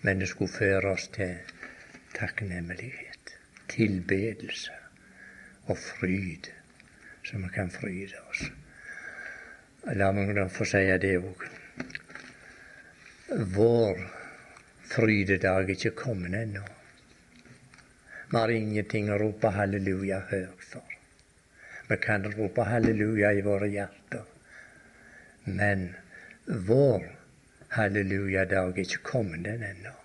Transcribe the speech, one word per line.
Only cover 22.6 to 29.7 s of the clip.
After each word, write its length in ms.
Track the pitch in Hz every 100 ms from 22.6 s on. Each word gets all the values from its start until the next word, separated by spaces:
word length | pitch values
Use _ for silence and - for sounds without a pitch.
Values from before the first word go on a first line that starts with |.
| 95
halleluja 640 | 120 113 107 104 110 101
i 100 | 101 101
våre 220 | 98 104
hjerter. 500 | 101 98 - - 127 - - - - - - - - - - - - -
Men 440 | 95 101 98 90 - - - - - -
vår 640 | 120 92 123 139 101 82 - - - _ _ - -
halleluja-dag 1000 | 104 101 98 98 98 95 92 95 92 92
er 80 | 92
ikke 180 | -
kommet 400 | - 127 101 80
den 220 | 92 117
ennå. 260 | 104